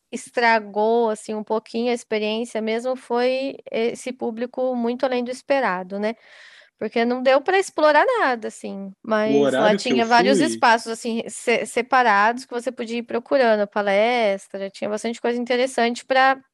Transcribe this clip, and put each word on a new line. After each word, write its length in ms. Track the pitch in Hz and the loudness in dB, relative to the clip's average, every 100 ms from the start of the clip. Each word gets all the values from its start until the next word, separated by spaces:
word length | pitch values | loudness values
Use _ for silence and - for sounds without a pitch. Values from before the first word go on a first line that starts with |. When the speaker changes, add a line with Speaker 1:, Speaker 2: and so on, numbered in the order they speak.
| _ | _
Speaker 1:
estragou, 1000 | 240 - - 233 226 202 208 220 233 226 | -14 -8 -2 2 2 0 -2 2 2 0
assim, 240 | 214 - | -2 -6
um 100 | 214 | -10
pouquinho 460 | 214 220 - 226 247 | -4 -6 -4 -4 -2
a 20 | |
experiência 680 | 240 - 220 214 220 240 220 | -4 -4 -4 -2 -4 -4 -6
mesmo 340 | 220 226 254 254 | -4 -4 -4 -6
foi 600 | - 240 247 262 269 - - | -4 0 0 0 -4 -8 -8
esse 400 | 226 233 - 262 | -4 -2 -4 -10
público 640 | 262 233 220 247 - 254 247 | -8 -8 -6 -8 -4 -2 -2
muito 300 | 233 247 269 | -2 -2 -2
além 180 | 247 | -2
do 80 | 247 | -4
esperado, 640 | 254 - 277 226 180 185 196 | -8 -2 0 0 -2 -6 -4
né? 160 | 214 233 _ - - - _ _ | -4 -6 _ -20 -20 -20 _ _
Porque 280 | 220 233 240 | -4 0 0
não 180 | 247 | 0
deu 160 | 254 269 | 2 2
pra 180 | 294 381 | 4 0
explorar 480 | 381 - 302 294 403 480 | 0 2 4 6 4 2
nada, 300 | 311 240 220 | 0 0 -6
assim, 420 | - 202 196 196 196 | -10 -12 -10 -12 -14
mas 320 | - 214 214 | -2 0 2
lá 60 | - | 4
Speaker 2:
horário 340 | 269 254 214 202 | 4 4 2 2
que 60 | 254 | 2
Speaker 1:
tinha 140 | 233 | 0
Speaker 2:
eu 40 | 226 | 4
Speaker 1:
vários 320 | 240 202 208 | 4 4 4
Speaker 2:
fui 80 | 285 | 2
Speaker 1:
espaços, 440 | 226 247 233 226 | 2 4 2 0
assim, 320 | 226 240 226 - | -8 -6 -6 -6
se-, 360 | - - 226 220 | -6 -2 0 0
separados 800 | 247 240 262 240 202 214 247 | -4 0 2 4 4 4 0
que 100 | - | -6
você 160 | 240 247 | -8 -6
podia 280 | 247 226 233 | -8 -8 -6
ir 60 | |
procurando 580 | 233 285 - 277 233 214 | -6 -8 0 2 4 2
a 60 | 202 | 0
palestra, 1000 | 214 202 196 226 247 214 196 - 196 196 | -2 0 2 2 2 0 -2 -6 -12 -10
tinha 200 | - 185 | -8 -6
bastante 320 | 214 226 233 | -4 -6 -4
coisa 180 | 240 240 | -4 -2
interessante 640 | 240 247 262 262 233 240 | -2 -2 0 0 -2 -2
pra 340 | - 262 269 269 - | -2 2 4 2 -6